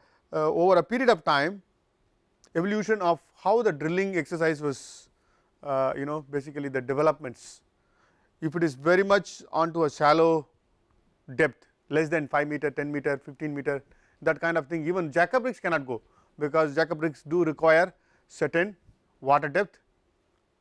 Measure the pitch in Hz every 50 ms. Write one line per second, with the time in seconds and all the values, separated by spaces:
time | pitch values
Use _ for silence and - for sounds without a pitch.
0 | _ _ _ _ _ _ - 160 156 156 160 165 170 185 185 175 165 - 226 247
1 | 269 240 220 165 - 170 151 139 143 170 202 196 - _ _ _ _ _ _ _
2 | _ _ _ _ _ _ _ _ _ _ - 165 170 202 208 214 202 - 220 208
3 | 185 170 170 160 - _ _ _ - 185 214 240 226 214 160 139 147 160 170 185
4 | 196 196 190 170 147 - 175 156 165 160 160 143 151 147 131 - - - - -
5 | - _ _ _ _ _ _ _ _ _ _ _ - 143 139 135 135 131 - 139
6 | 139 143 151 156 151 135 143 143 139 156 139 147 143 139 131 135 123 120 139 135
7 | 151 156 147 - 151 127 117 - - - - - _ _ _ _ _ _ _ _
8 | _ _ _ _ _ _ _ _ 160 160 143 175 160 160 131 127 139 165 180 185
9 | 196 196 202 202 - - - - - - - 156 160 170 160 170 160 147 - -
10 | 151 147 151 165 165 165 165 156 139 - _ _ _ _ _ _ _ _ _ _
11 | _ _ _ _ _ - 131 120 160 147 120 _ _ _ _ _ _ _ 143 151
12 | 165 151 165 160 147 131 - 143 147 147 151 147 147 147 - - 147 147 147 143
13 | 135 151 139 135 - - 139 - 160 151 143 143 131 147 143 135 - _ _ _
14 | _ _ _ _ 151 160 160 143 - 165 165 165 143 131 170 165 151 160 180 190
15 | 175 151 131 170 170 170 - 254 226 254 226 - - 185 170 151 135 123 123 110
16 | - _ _ _ _ _ _ - 147 147 139 160 160 151 139 151 165 156 170 156
17 | 156 165 139 - _ 147 156 180 175 160 147 - 165 160 156 160 180 185 - _
18 | _ _ _ _ _ _ - - 160 139 - 165 180 208 196 - _ _ _ _
19 | _ _ _ _ 131 135 139 147 143 147 139 180 202 - _ _ _ _ _ _
20 | _ _ _ _ _ _ _ _ _ _ _ _